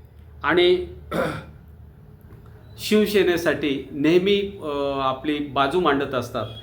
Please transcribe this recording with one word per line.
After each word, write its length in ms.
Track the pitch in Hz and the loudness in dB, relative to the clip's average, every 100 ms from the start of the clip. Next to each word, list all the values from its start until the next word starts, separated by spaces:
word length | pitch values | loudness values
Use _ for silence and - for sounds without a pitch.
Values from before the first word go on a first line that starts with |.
| - - - - | -20 -20 -20 -6
आणि 440 | 143 175 175 180 - - - | 0 4 4 2 -2 -12 -8
<clears throat> 1700 | - 156 - - - - - - - - - - - - - - - | -4 -4 -6 -14 -20 -20 -20 -20 -20 -20 -20 -20 -20 -20 -20 -20 -8
शिवसेनेसाठी 1080 | - 214 208 202 180 170 170 139 147 139 - | 0 2 4 2 2 2 0 0 -2 -4 -6
नेहमी, 680 | 151 156 180 190 202 196 - | 0 4 4 4 0 0 -6
अ, 360 | 151 143 139 139 | -6 -4 -2 -2
आपली 400 | 131 131 151 147 | -2 -2 -2 -4
बाजू 400 | 147 131 139 180 | -2 0 0 2
मांडत 360 | 165 139 143 127 | 2 2 0 -4
असतात, 300 | 113 120 104 - | -4 -6 -8 -12